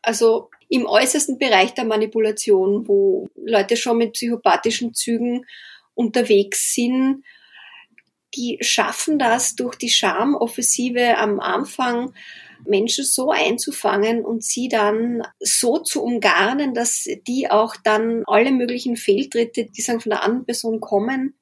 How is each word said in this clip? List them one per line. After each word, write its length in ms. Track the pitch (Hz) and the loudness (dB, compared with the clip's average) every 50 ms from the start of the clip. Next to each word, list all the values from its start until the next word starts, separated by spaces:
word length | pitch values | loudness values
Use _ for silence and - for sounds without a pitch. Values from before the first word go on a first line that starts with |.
Also 480 | - 233 226 - 226 226 226 233 - _ - _ _ _ | -2 -2 0 4 4 4 4 2 -2 _ -20 _ _ _
im 160 | - 247 233 | -2 -2 0
äußersten 520 | - - - 262 262 - 302 - - 262 | 2 2 4 4 4 2 0 0 0 -2
Bereich 360 | 247 277 262 - 190 190 240 - | -2 2 4 4 4 4 2 0
der 100 | - 240 | -4 -2
Manipulation, 1040 | 226 220 214 220 214 - 226 220 214 214 - - 220 202 190 190 196 202 214 233 | 0 0 0 0 0 0 0 0 0 0 -2 2 4 4 4 4 2 0 0 0
wo 400 | - 202 202 196 196 185 - 190 - _ | 2 2 4 4 4 2 0 -4 -10 _
Leute 400 | - - 220 226 202 190 190 233 | -12 -4 0 0 0 2 2 0
schon 220 | 233 - 240 233 | 0 2 0 2
mit 160 | 233 233 214 226 | 2 2 0 -2
psychopathischen 800 | - 247 233 240 226 _ 196 170 - - 226 226 - 247 226 233 | -4 -4 -2 -4 2 _ 2 2 4 0 -2 -2 -2 -6 -6 -6
Zügen 520 | - - 233 233 226 240 247 240 254 254 - - - - - - - _ _ _ | -6 -4 -2 -2 -2 -2 -2 -4 -4 -6 -12 -20 -20 -20 -20 -20 -20 _ _ _
unterwegs 800 | - 240 214 - 247 233 - 214 196 202 202 - - - - - | -2 -2 0 2 0 4 6 4 4 4 2 -2 -2 -2 -2 0
sind, 500 | - 240 254 254 262 262 269 269 269 - - - _ _ _ _ - - - - - - _ _ - _ _ _ _ _ _ - | 0 0 0 2 2 2 0 0 -2 -6 -20 -20 _ _ _ _ -20 -20 -20 -20 -20 -20 _ _ -20 _ _ _ _ _ _ -10
die 240 | 277 240 240 220 - | -8 -6 -6 -6 -4
schaffen 580 | 240 - - - - - 233 - - - 311 285 | -2 0 0 0 0 0 -2 -4 -2 0 0 2
das 360 | 254 233 226 240 - - - | 2 2 2 2 0 -4 -4
durch 200 | - 247 247 - | -4 -6 -6 -6
die 140 | - - 226 | -6 -2 0
Schamoffensive 1300 | - - - 190 165 180 233 277 285 - 233 233 - - 233 - - - 247 247 240 247 240 240 226 | 0 2 2 0 0 0 0 0 0 0 -2 -4 -2 -2 0 0 0 0 -2 -2 0 2 2 2 2
am 240 | - 214 214 202 - | 2 2 0 0 -2
Anfang, 720 | - - - - 285 - - - 254 247 240 240 247 262 - - - - - - - - - _ - | -2 -2 -2 -2 -4 -6 -4 -4 -2 -2 0 -2 -4 -6 -10 -14 -20 -20 -20 -20 -20 -20 -20 _ -4
Menschen 400 | - 208 196 220 233 - - 277 | 0 0 2 2 0 -2 -2 -2
so 260 | - - - 254 294 | -2 -2 0 0 0
einzufangen 920 | - - 311 - 226 233 - 302 - - - 302 185 202 208 220 233 233 - | 0 2 2 0 0 -2 -4 -6 -6 -2 -2 0 2 2 2 2 0 -2 -2
und 200 | - 233 226 - | -4 -6 -6 -4
sie 240 | - - 240 247 | -6 -4 -4 -4
dann 560 | 247 233 220 208 208 220 220 226 240 240 233 220 - _ _ | -2 0 0 2 2 0 0 -2 -2 -2 -4 -6 -8 _ _
so 400 | 196 - - - - 240 254 330 | -4 -2 0 2 2 2 0 0
zu 240 | - - - 294 - | -2 -4 -4 -4 -4
umgarnen, 720 | 240 240 226 202 196 165 175 196 220 262 285 294 269 240 | -2 -4 0 2 2 4 4 2 0 0 -2 -2 -2 -2
dass 340 | 233 240 240 - - - - - 202 _ | -2 -2 -2 -2 -4 -6 -8 -10 -10 _
die 220 | - 247 262 269 - | -6 -4 -4 0 2
auch 260 | 202 214 220 226 - | 2 2 2 0 -4
dann 480 | - _ 214 214 214 226 226 233 233 214 | -4 _ 0 0 2 0 -2 -2 -4 -2
alle 260 | - 202 208 233 269 | 2 4 4 4 4
möglichen 440 | 269 254 240 240 247 247 - 254 240 | 2 0 0 -2 -4 -4 -4 -4 -4
Fehltritte, 680 | 233 - - 196 202 - - - 233 233 233 - 233 220 | -2 2 2 2 2 0 -2 -2 -2 -2 -2 -2 -6 -6
die 160 | - - - | -6 -6 -8
sagen 200 | 226 - 233 226 | -4 -4 -4 -4
von 100 | - 214 | -2 -2
der 120 | 208 - - | -2 0 0
anderen 220 | 196 233 254 247 | -2 -2 -2 -4
Person 340 | - 233 - - 233 226 220 | -6 -8 -6 -4 -4 -6 -6
kommen 560 | - - 208 202 208 247 269 269 262 269 - _ | -4 -2 -2 -2 0 -2 -4 -4 -4 -6 -8 _